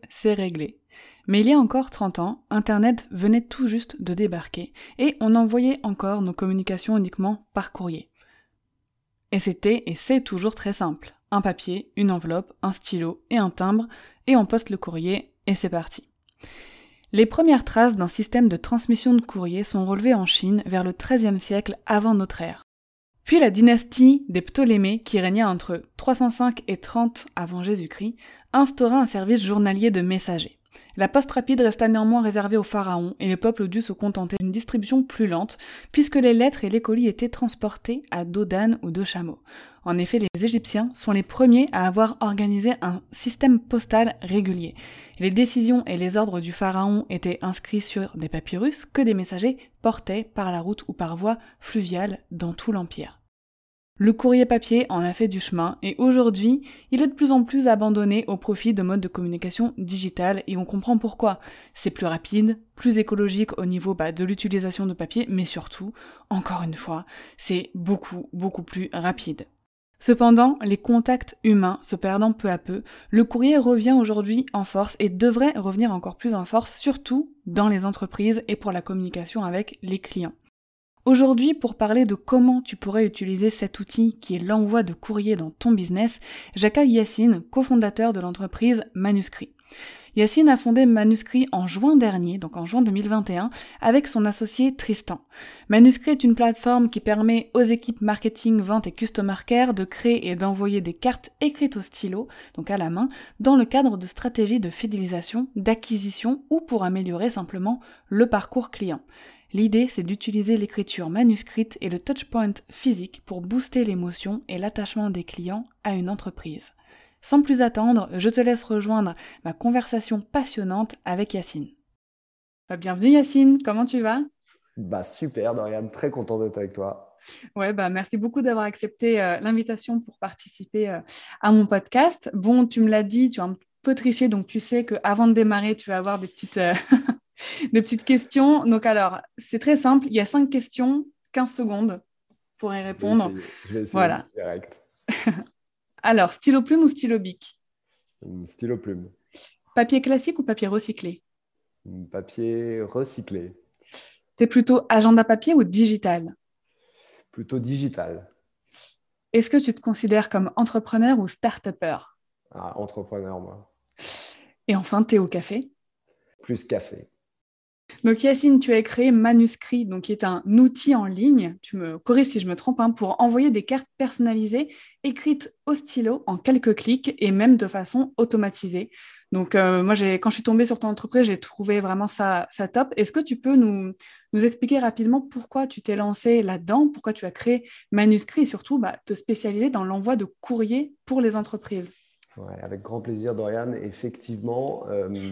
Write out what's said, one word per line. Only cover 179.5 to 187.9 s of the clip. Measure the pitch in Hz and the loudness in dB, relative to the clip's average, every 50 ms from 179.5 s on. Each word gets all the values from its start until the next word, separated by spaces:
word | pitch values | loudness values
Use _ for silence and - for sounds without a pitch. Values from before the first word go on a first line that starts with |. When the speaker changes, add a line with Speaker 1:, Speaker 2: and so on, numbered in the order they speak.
| - | 2
Speaker 1:
euh, | 202 190 185 185 180 | 2 4 4 2 2
moi, | 185 196 214 | 2 2 0
j'ai, | 202 202 190 185 185 | 2 0 0 -2 0
quand | - 226 | -2 -2
je | 214 | -4
suis | - - | -2 0
tombée | 233 220 226 240 | 2 2 2 2
sur | 233 240 - | 2 -2 -4
ton | - 214 | -4 -6
entreprise, | 208 - - 220 - 254 247 | -6 -6 -6 -2 2 2 2
j'ai | 214 190 - | 2 0 -4
trouvé | - - - - 202 202 208 208 | -8 -12 -14 -8 -4 -2 -2 -2
vraiment | 196 190 190 190 202 202 | -2 -2 -4 -4 -4 -4
ça, | - - 202 190 185 175 - - | -4 -2 -2 0 0 -2 -4 -6
ça | - - 196 190 | -8 -8 -6 -4
top. | - 240 262 254 - | -2 -2 -2 -2 0
Est-ce | 214 214 208 | -2 -2 -2
que | - 311 | -2 -4
tu | 302 - 247 233 | -4 -4 -6 -4
peux | - 262 277 | 0 2 4
nous, | 262 233 214 202 196 190 185 185 _ - - - _ _ _ - | 4 4 4 2 -2 -6 -8 -10 _ -20 -20 -20 _ _ _ -2
nous | 214 220 | 2 2
expliquer | 233 233 - 254 240 285 269 | 2 0 0 -2 0 0 0
rapidement | 247 226 226 - 226 226 247 277 | 0 0 -2 0 0 2 2 2
pourquoi | 269 277 - 254 226 - - - 269 | 0 -4 -12 -14 -12 -8 -6 -6 -6
tu | 262 - - | -6 -8 -10
t'es | - - 202 | -8 -6 -4
lancée | 202 208 208 202 - - 233 233 233 208 | -4 -4 -4 -4 -2 0 2 2 2 2
là-dedans, | 185 185 175 170 175 214 269 302 294 294 | 0 -4 -6 -4 0 2 4 2 2 0
pourquoi | - - 220 214 | -2 -8 -8 -8
tu | - - | -8 -8
as | 180 | -12
créé | 180 - - 233 247 240 240 - - - _ - | -12 -6 -2 0 0 -2 -2 -8 -20 -20 _ -4